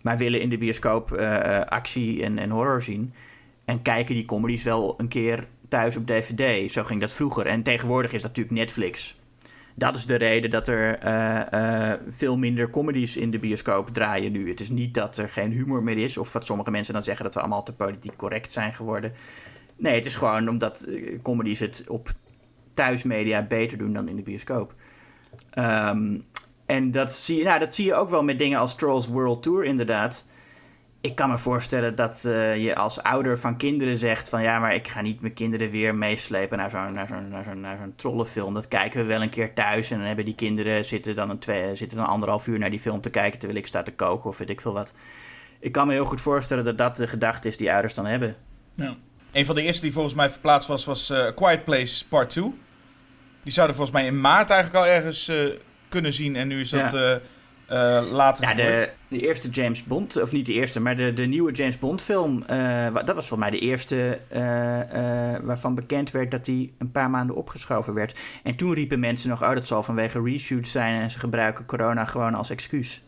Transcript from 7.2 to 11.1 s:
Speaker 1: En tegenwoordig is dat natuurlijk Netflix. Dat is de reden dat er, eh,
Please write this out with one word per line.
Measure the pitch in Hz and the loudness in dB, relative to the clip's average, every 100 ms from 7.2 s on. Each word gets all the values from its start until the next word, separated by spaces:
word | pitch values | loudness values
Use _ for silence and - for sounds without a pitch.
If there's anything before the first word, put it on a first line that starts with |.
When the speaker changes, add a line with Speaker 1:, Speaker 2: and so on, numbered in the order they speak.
| 143 - 98 | -2 0 0
Speaker 1:
En | 113 | 0
tegenwoordig | 117 120 120 123 120 | 2 0 2 0 0
is | 113 | -2
dat | 110 120 | -6 -4
natuurlijk | 117 113 | -2 -2
Netflix. | 113 - 92 - - - - _ - - - | -2 -2 -4 -6 -12 -14 -20 _ -20 -20 -20
Dat | - 120 - | -2 0 0
is | 123 | 0
de | |
reden | 123 113 113 117 | 2 4 4 2
dat | 113 120 | 0 2
er, | 113 110 110 | 2 2 0
eh, | - | 0